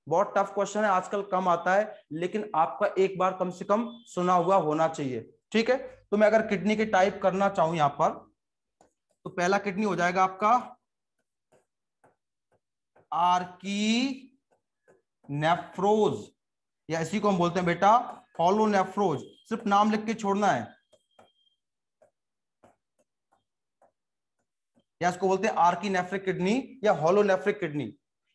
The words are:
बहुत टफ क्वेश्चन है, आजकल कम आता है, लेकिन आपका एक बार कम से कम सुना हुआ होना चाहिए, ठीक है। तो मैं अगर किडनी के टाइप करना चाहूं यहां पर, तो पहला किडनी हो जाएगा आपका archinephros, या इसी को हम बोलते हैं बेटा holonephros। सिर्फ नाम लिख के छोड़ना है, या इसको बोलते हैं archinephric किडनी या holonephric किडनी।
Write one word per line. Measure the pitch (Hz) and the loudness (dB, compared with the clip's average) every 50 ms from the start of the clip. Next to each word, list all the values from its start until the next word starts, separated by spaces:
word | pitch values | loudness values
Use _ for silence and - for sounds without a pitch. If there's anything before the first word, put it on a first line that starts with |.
| - | -8
बहुत | 135 160 180 202 202 - | -2 0 0 0 0 0
टफ | 202 196 196 - | -2 -2 -2 -2
क्वेश्चन | 208 196 190 - 208 | -4 -4 -4 -2 -2
है, | 214 | 0
आजकल | 208 190 185 185 - - 170 | 0 0 0 -2 -4 -6 -6
कम | 165 - 185 185 180 | -6 -4 -4 -2 0
आता | 180 170 170 175 185 190 | 0 0 0 2 2 2
है, | 202 214 - - - _ - | 2 0 -2 -8 -18 _ -12
लेकिन | 147 165 175 180 196 214 208 - - | -8 -6 -6 -4 -4 -6 -6 -4 0
आपका | 156 165 165 - - 208 202 - | 0 0 0 0 -2 -4 -2 2
एक | 185 190 190 190 | 0 0 0 0
बार | 175 185 190 185 185 | 0 -2 -2 0 -2
कम | 180 180 | -6 -6
से | 175 - 196 | -6 -8 -2
कम | - 202 220 233 226 - - - | 0 0 0 0 -6 -10 -18 -20
सुना | - - 180 180 180 185 | -12 -6 -4 0 2 2
हुआ | 180 165 185 196 | 2 4 4 2
होना | 190 156 151 151 160 160 | 2 2 2 0 0 0
चाहिए, | 160 160 - 143 131 123 110 110 - _ _ _ - | 0 -2 -4 -6 -6 -6 -8 -10 -12 _ _ _ -2
ठीक | - 220 226 247 | 0 0 2 2
है। | 254 269 - - - - _ - | 0 -2 -2 -12 -18 -16 _ -2
तो | 202 | 2
मैं | 208 214 | 4 4
अगर | 208 214 220 220 | 4 4 4 2
किडनी | 220 208 175 170 214 214 | 0 -4 -2 0 -2 0
के | 214 220 | 0 -2
टाइप | 220 208 185 190 202 196 - 196 | 0 2 2 2 2 0 0 -2
करना | 185 175 196 196 196 | 0 0 2 0 0
चाहूं | 196 185 160 160 170 | 2 0 0 0 2
यहां | 170 185 175 | 0 0 0
पर, | 180 - 160 208 294 - - _ _ _ _ _ _ _ _ _ _ _ _ _ _ _ _ _ _ _ - | 0 0 -2 -2 -2 -6 -16 _ _ _ _ _ _ _ _ _ _ _ _ _ _ _ _ _ _ _ -16
तो | 175 | -10
पहला | - 180 175 185 202 | -4 -2 0 2 2
किडनी | 202 202 202 180 196 220 | 0 0 -4 -4 -2 -2
हो | 202 175 | -2 0
जाएगा | 170 175 180 180 190 190 | 2 0 0 2 2 0
आपका | 185 190 - 214 214 247 247 240 - - _ _ _ _ _ _ _ _ _ _ _ _ _ _ _ _ _ _ _ _ _ _ _ _ _ _ _ _ _ _ _ _ _ _ _ _ _ _ _ _ _ _ _ _ _ _ - | 0 0 0 2 2 2 2 0 -4 -18 _ _ _ _ _ _ _ _ _ _ _ _ _ _ _ _ _ _ _ _ _ _ _ _ _ _ _ _ _ _ _ _ _ _ _ _ _ _ _ _ _ _ _ _ _ _ -6
archinephros, | 151 160 175 180 180 180 180 180 - - 185 196 202 208 214 220 226 240 262 277 262 - - - _ _ _ _ _ _ _ _ _ _ _ _ _ _ _ _ _ _ _ - 143 147 151 160 175 175 - - - - 190 208 214 214 208 156 120 104 - - _ _ _ _ _ _ _ _ _ _ _ - | -2 0 2 2 2 2 0 -6 -12 -12 -8 -6 -4 -2 0 2 2 2 0 -2 -4 -6 -12 -20 _ _ _ _ _ _ _ _ _ _ _ _ _ _ _ _ _ _ _ -8 -6 -2 0 0 0 0 -4 -12 -6 -2 0 2 2 4 2 0 0 -4 -10 -16 _ _ _ _ _ _ _ _ _ _ _ -8
या | 156 165 | -6 -6
इसी | 165 160 208 214 | -4 -4 -4 -2
को | 202 208 | 0 0
हम | 190 | 2
बोलते | 175 175 175 170 185 | 2 0 0 0 -2
हैं | 180 | -2
बेटा | 175 170 175 196 202 220 254 254 - - - _ _ - - | -2 0 2 4 4 4 4 2 -2 -14 -18 _ _ -6 -2
holonephros। | 165 180 202 214 220 214 208 190 185 185 - 196 202 180 143 120 | 0 2 2 2 2 2 2 0 0 -2 -2 -2 -2 -2 -2 -4
सिर्फ | - - - _ _ - 226 - - | -6 -14 -20 _ _ -8 -8 -6 -2
नाम | 202 202 202 214 214 | 0 2 4 4 2
लिख | 214 214 214 | 2 -2 -2
के | 226 220 | -4 -6
छोड़ना | 220 202 196 196 202 208 | -4 -2 -2 0 2 2
है, | 185 147 120 107 - - _ _ _ _ _ _ _ _ _ - _ _ _ _ _ _ _ _ _ _ _ _ _ _ _ _ _ _ _ _ _ _ _ _ _ _ _ _ _ _ _ _ _ _ _ _ _ _ _ _ _ _ _ _ _ _ _ _ _ _ _ _ _ _ _ _ _ _ _ _ _ _ _ _ _ _ _ _ _ _ _ _ _ _ - | 0 0 0 -4 -10 -16 _ _ _ _ _ _ _ _ _ -20 _ _ _ _ _ _ _ _ _ _ _ _ _ _ _ _ _ _ _ _ _ _ _ _ _ _ _ _ _ _ _ _ _ _ _ _ _ _ _ _ _ _ _ _ _ _ _ _ _ _ _ _ _ _ _ _ _ _ _ _ _ _ _ _ _ _ _ _ _ _ _ _ _ _ -2
या | 165 180 | -2 -2
इसको | 175 180 196 | 0 0 0
बोलते | 185 190 185 202 | 0 2 2 0
हैं | 220 - | -2 2
archinephric | 165 170 175 175 175 208 202 190 180 180 180 190 190 - | 4 4 4 4 2 -2 -2 -2 -2 -2 -2 -6 -6 -4
किडनी | 190 175 160 180 190 226 262 262 - - - 196 | -4 -2 0 0 0 0 -2 -4 -8 -10 -2 0
या | 214 180 147 151 | 0 2 2 2
holonephric | 170 190 208 208 196 185 185 185 202 196 - | 2 4 4 4 4 2 2 0 -2 -2 -2
किडनी। | 180 156 143 147 127 104 - _ _ _ _ _ _ _ | -4 -6 -4 -6 -6 -8 -10 _ _ _ _ _ _ _